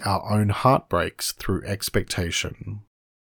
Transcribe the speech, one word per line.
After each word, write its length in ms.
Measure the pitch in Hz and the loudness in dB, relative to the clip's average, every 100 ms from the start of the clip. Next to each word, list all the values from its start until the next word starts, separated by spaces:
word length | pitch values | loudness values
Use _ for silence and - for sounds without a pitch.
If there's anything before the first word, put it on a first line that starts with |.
| - | 0
our 240 | 95 - | 0 2
own 200 | 104 104 | 2 4
heartbreaks 840 | 104 127 139 - 87 85 - - | 4 4 4 2 0 0 -4 -8
through 300 | - - 95 - | -6 -4 -4 -2
expectation." 1160 | 101 - 107 - - 87 - - - 101 101 - _ _ _ _ | -6 -2 -2 -2 -4 -2 -2 -4 -8 -10 -12 -14 _ _ _ _